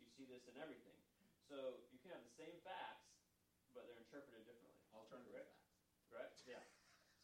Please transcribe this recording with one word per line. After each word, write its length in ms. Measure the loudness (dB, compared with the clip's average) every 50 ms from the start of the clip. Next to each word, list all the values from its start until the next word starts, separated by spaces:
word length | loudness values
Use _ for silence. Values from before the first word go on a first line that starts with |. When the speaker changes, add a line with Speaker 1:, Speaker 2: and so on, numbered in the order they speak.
| -14
Speaker 1:
you 80 | -10 -6
see 160 | -6 -4 -4
this 160 | -4 -4 -6
in 160 | -4 -2 2
everything. 380 | 2 2 2 0 -4 -8 -12 -12 -14 -18 -20 -20 -20 -20 -20 -14 -6 0
So, 320 | 6 8 8 8 8 6 2 -4
you 80 | -8 -6 -2
can 80 | -2 -2
have 80 | -2
the 160 | -2 -4 -4
same 240 | -2 -2 -2 -2 0 2 2
facts, 480 | 4 4 4 4 2 0 -4 -10 -16 -16 -18 -20 -20 -20 -20 -20 -20 -20 -14 -6 -4
but 160 | -2 -2 -2
they're 80 | -2 -4 -4
interpreted 400 | -2 0 0 0 0 -2 -4 -4
differently. 320 | -6 -6 -8 -8 -12 -12 -14 -14 -8 -6
Speaker 2:
Alternative 400 | -6 -4 -2 -2 -2 0 2 2 2 0 0 -4 -12 -16 -20 -20 -20 -20 -20 -20 -20 -8 0 4
Speaker 1:
Right? 160 | 4 4 4
Speaker 2:
facts. 160 | 2 -2 -2
Speaker 1:
Right? 160 | 0 0 0
Speaker 2:
Yeah. 20 | -2 -4 -8 -12 -16 -16 -16 -16 -18 -18 -8 2